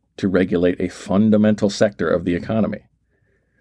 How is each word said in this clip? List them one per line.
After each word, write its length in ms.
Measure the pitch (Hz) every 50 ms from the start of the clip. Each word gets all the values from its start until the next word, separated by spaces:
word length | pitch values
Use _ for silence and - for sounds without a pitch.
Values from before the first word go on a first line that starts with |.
| _ _ _ -
to 100 | - 98
regulate 540 | 92 90 95 - 87 85 90 90 90 -
a 80 | 92 87
fundamental 800 | - - - - 92 101 110 110 107 104 107 107 107 101 - 98
sector 400 | - - 117 101 - - 87 82
of 160 | 85 87 87
the 100 | 92 87
economy. 500 | 85 - - 110 110 98 78 - - - _ _ _ _ _ _ _ _ _ _ _ _ _ _ _